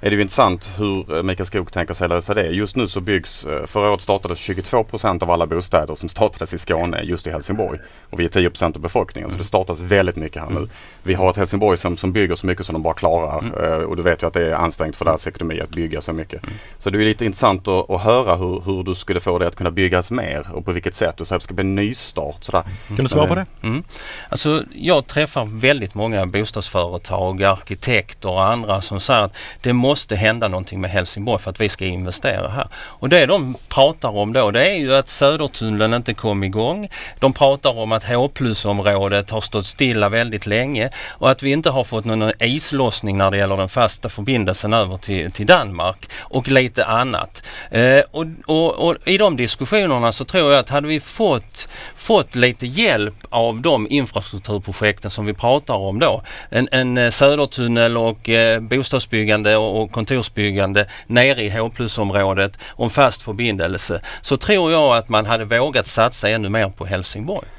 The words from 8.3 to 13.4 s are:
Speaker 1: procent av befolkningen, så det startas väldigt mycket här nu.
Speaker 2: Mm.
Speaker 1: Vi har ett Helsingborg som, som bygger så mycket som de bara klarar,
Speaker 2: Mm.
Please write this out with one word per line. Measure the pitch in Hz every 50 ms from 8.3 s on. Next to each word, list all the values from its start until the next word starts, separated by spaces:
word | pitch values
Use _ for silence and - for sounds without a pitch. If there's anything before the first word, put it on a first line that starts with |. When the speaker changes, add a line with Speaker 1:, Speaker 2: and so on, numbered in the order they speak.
| - 98 90 85
Speaker 1:
procent | - - - 85 78
av | 78 73
befolkningen, | - - 123 92 - - - - -
så | - 87
det | 95
startas | - - 95 92 90 90 80
väldigt | 87 90 101 98 95 90 87
mycket | 85 80 78 - 76 80
här | 76
nu. | 92
Speaker 2:
Mm. | 80 78 - - - - - - - -
Speaker 1:
Vi | 92 92
har | 85 92 92
ett | 90
Helsingborg | 104 98 90 - 98 104 104 92 85
som, | - 92 87
som | 85 - 95 92
bygger | 110 101 87 85
så | 82 -
mycket | 95 90 90 95
som | - 82
de | 80 80
bara | 82 80
klarar, | - - 85 80 85 82 76 76
Speaker 2:
Mm. | 78